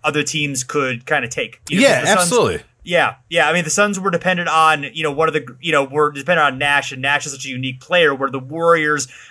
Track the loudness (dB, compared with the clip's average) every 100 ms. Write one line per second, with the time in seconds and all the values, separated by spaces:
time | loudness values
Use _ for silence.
0 | -4 -2 -2 -4 -4 -4 -4 -2 -2 -4
1 | -2 -2 -2 -6 -8 -10 -4 2 4 4
2 | 2 2 2 2 2 -2 -8 _ -2 0
3 | 0 -2 _ 2 2 2 -2 0 0 0
4 | -2 -2 -2 -2 0 4 4 4 -2 -6
5 | -4 0 0 0 -6 -10 0 0 0 0
6 | -2 -2 -2 2 2 2 0 0 -2 -6
7 | -2 -2 -4 -10 -10 -8 -8 -10 -2 4
8 | 4 2 -2 -4 -8 -4 2 2 2 -2
9 | -4 -12 -20